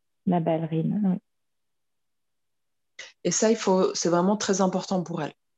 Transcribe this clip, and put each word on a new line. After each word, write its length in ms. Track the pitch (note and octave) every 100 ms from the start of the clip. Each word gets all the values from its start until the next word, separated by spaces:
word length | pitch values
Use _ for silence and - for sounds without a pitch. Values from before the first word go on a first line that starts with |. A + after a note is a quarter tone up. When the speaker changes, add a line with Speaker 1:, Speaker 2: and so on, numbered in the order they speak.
| _ _ F#3+
Speaker 1:
la 140 | F3
ballerine, 600 | E3 D#3+ D#3+ D#3+ D#3+ F#3+
oui. 140 | G3 F3+ _ _ _ _ _ _ _ _ _ _ _ _ _ _ _ _ _ - - _
Speaker 2:
Et 60 | F3
ça, 200 | E3+ A3
il 60 | A3
faut, 380 | G3+ F#3 F#3
c'est 140 | - F3
vraiment 260 | F3 F#3 G#3
très 240 | - F#3+
important 420 | F#3+ F#3 - F#3
pour 200 | E3 E3
elle. 100 | D3 - _